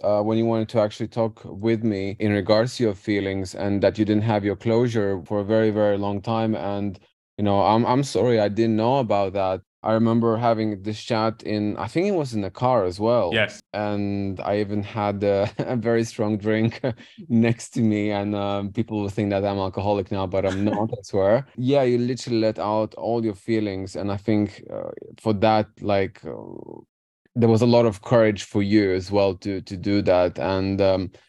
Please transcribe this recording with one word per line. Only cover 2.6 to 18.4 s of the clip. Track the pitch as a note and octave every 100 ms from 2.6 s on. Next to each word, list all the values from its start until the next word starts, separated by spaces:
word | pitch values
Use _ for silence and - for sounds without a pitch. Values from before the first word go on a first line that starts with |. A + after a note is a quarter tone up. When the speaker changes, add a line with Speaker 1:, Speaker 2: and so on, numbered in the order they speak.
| B2 -
Speaker 1:
to |
your | A#2
feelings | F#2+ - G2+ G2 G2 F#2
and | - G2+ G2+
that | F#2+ F#2+
you |
didn't | G#2 G#2+
have | A2+ G#2
your | G2+ F#2+
closure | A#2 A2+ B2 A2+ G2+ G2 D2+
for | G#2
a |
very, | G2+ A2 A2
very | G#2 G#2 G2+
long | G2+ G2+
time. | G#2+ A2+ A2+
And, | G#2 F#2+ G2+ G2+ F#2+ _ _ _ -
you |
know, | G2+ G2+
I'm, | F#2+ A2
I'm | G#2+ B2+
sorry, | C#3 A#2 A#2+ A2+
I | G2+
didn't | G2+ A2+ G#2+
know | A2+ C#3
about | A2+ G2+ G2
that. | G2 F#2+ F#2+ - _
I | -
remember | A2 A#2 A#2 A#2 A2
having | A#2+ A2 A2 G2+
this | G2 G#2+
chat | - A2+ A2 A2
in, | - G#2+ G#2 -
I | G#2+
think | D#3+ G3
it | F#3
was | C#3
in | A2
the | F#2+
car | - B2+ B2
as | F#2 F2
well. | G#2+ A#2+ F2+
Speaker 2:
Yes. | A2 G#2 - -
Speaker 1:
And | G2 G#2 G#2 G2+ G2+ G2 F#2
I | - G2+
even | G2+ G#2
had | G2+ A2 G#2 G2+
a, | G2+ G2 G2
<laughs> | -
a | F#2+ B2
very | A2 A#2
strong | A#2 - G#2+ G#2+
drink | G#2+ A2 A2+ - C3+ A#2+ -
<laughs> | - F3
next | A#2 A#2 A#2 -
to | B2
me. | A2+ G#2 G#2
And, | G2+ G#2
um, | G#2